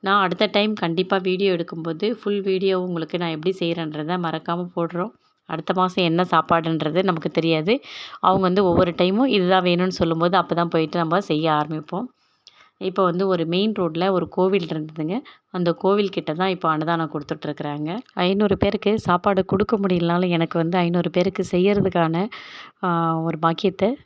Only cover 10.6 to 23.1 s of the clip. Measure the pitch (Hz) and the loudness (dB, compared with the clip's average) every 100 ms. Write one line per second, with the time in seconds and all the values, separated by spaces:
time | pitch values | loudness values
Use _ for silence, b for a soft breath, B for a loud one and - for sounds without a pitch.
10.6 | 170 165 160 175 160 175 202 151 160 151 | 0 0 0 -2 0 0 0 0 2 0
11.6 | 151 156 151 180 254 _ b b b b | 0 -6 -6 -8 -8 _ b b b b
12.6 | b b 190 190 185 175 196 185 160 175 | b b -6 0 0 2 0 0 0 0
13.6 | 214 208 175 160 185 185 156 - 185 196 | 0 0 -2 0 0 0 0 0 2 2
14.6 | 165 160 156 156 156 208 B B _ 185 | -2 -6 -8 -6 -4 -4 B B _ -2
15.6 | 170 165 190 202 202 180 156 156 190 180 | 0 0 2 2 0 -4 -6 -2 -2 0
16.6 | 165 156 156 170 160 156 147 156 156 147 | 0 0 0 -2 -2 -6 -8 -8 -8 -8
17.6 | 151 147 151 190 - - 180 196 208 190 | -6 -6 -6 -8 -10 -2 0 2 2 2
18.6 | 202 202 - 214 - 180 208 196 185 190 | 0 0 0 0 2 2 2 2 0 0
19.6 | 208 220 196 180 170 170 180 170 165 175 | 0 0 2 0 2 0 2 2 0 0
20.6 | 165 180 175 175 180 - 180 185 180 180 | 0 2 2 0 0 0 0 -2 -2 2
21.6 | 190 208 190 175 160 165 208 B B B | 2 2 2 2 2 0 -2 B B B
22.6 | B _ 185 170 165 | B _ -2 0 0